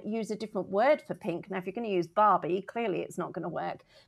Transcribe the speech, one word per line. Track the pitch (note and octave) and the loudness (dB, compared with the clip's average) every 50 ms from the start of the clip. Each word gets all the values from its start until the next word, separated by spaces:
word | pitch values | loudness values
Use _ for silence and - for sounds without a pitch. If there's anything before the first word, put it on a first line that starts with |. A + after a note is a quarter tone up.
| - | -4
use | G#3 G#3+ A3+ A3 A3 | -4 -4 -2 -2 -4
a | G#3+ | -4
different | G3 A3 G#3+ - F#3+ F3+ - | -6 -6 -4 -4 -4 -4 0
word | F#3+ G3 A#3 C#4 D4+ D4 | 2 4 6 6 4 4
for | - - F3+ | 0 -6 -10
pink, | - - G3 E3+ E3+ E3+ - | -6 -4 -4 -4 -4 -6 -6
now | F#3 | -6
if | F#3+ F3+ | -6 -6
you're | G3 F#3 | -6 -6
gonna | A#3 A#3 A3 | -6 -4 0
use | G3 F3+ E3+ | 0 0 0
Barbie, | D#3 - G#3 G#3+ G#3 F#3 - - D#3 F3 G3 | 2 2 4 6 6 6 4 4 0 -2 -2
clearly | F#3 - - A#3 A#3 G#3 E3+ E3+ | -2 -4 -4 -4 -2 -2 -2 -2
it's | - - - | -4 -4 -6
not | - E3 C#3+ - | -6 -6 -6 -6
gonna | - - - | -6 -6 -6
work. | - C#3+ D3+ - D3 - _ _ _ - - | -6 -6 -6 -6 -8 -10 _ _ _ -20 -10